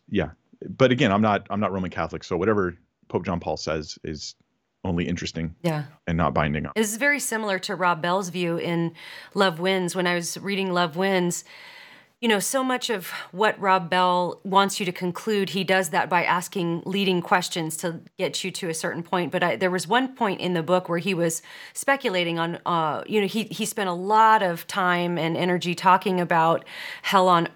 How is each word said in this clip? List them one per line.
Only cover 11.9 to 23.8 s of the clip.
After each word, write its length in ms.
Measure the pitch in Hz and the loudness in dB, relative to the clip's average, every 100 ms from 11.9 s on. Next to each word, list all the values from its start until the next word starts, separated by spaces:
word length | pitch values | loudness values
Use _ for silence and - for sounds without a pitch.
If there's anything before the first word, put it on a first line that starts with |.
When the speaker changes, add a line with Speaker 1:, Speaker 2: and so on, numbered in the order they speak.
| - _ _ | -20 _ _
Speaker 2:
you 80 | 233 | 0
know, 100 | 208 | 2
so 240 | - 262 | 0 -2
much 260 | 262 247 247 | 0 -2 -2
of 200 | 208 170 - - | -6 -6 -12 -12
what 260 | 175 214 208 | 0 0 2
Rob 300 | 196 190 170 | 2 2 2
Bell 480 | 185 180 180 175 - | 2 4 4 0 -4
wants 340 | 202 196 196 - | 0 4 4 2
you 80 | 180 | -4
to 60 | |
conclude, 580 | 175 180 175 - 208 190 | -2 -4 -4 -2 0 0
he 140 | 180 | -2
does 240 | 175 190 170 | 2 2 2
that 200 | 175 - | 0 2
by 140 | 175 | 2
asking 640 | - 175 175 202 170 170 - | 2 0 -2 -4 -2 -2 -2
leading 340 | 196 196 180 | 0 2 2
questions 560 | 170 185 175 180 156 156 | 2 0 0 -4 -6 -4
to 200 | 175 160 - - | -6 -6 -12 -6
get 280 | 175 - | -4 -4
you 80 | 185 | -6
to 160 | 175 180 | -6 -6
a 60 | |
certain 280 | 160 175 139 | -4 -4 -6
point. 300 | 170 185 165 | -2 -2 0
But 100 | 185 | 0
I, 140 | 175 - | 0 2
there 160 | 185 | 0
was 160 | 180 156 | 0 0
one 260 | 233 262 | 2 0
point 260 | - 214 185 | -2 -2 -2
in 120 | 180 | -2
the 100 | 175 | -2
book 260 | 156 180 180 | 2 0 2
where 120 | 170 | -2
he 140 | 196 | -2
was 280 | 175 170 160 - - - | 0 0 -2 -8 -18 -16
speculating 640 | - - 277 254 185 170 170 | -6 0 0 2 0 0 0
on, 220 | 165 170 | -2 -4
uh, 380 | - 170 160 127 - | -2 0 0 -2 -2
you 120 | 214 | 0
know, 60 | 190 | 0
he, 160 | 220 202 | -2 -6
he 160 | 175 220 | -6 -6
spent 220 | - | -2